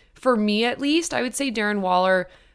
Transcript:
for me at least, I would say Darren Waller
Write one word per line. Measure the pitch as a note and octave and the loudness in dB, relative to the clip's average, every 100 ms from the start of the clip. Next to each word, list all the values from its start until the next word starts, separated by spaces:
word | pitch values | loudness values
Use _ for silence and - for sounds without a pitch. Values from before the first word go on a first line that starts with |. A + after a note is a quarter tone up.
| _ | _
for | - C4 | -6 0
me | A#3 G#3 G#3 | 2 2 0
at | A#3+ - | 0 -2
least, | C#4+ D#4+ E4 | 0 0 0
I | B3 | -4
would | A#3+ - | -4 -4
say | C#4 | -4
Darren | A3 G#3 G#3 | -2 -2 -2
Waller | F#3 F3+ F#3+ F#3 F3+ - _ | 0 2 4 2 0 -12 _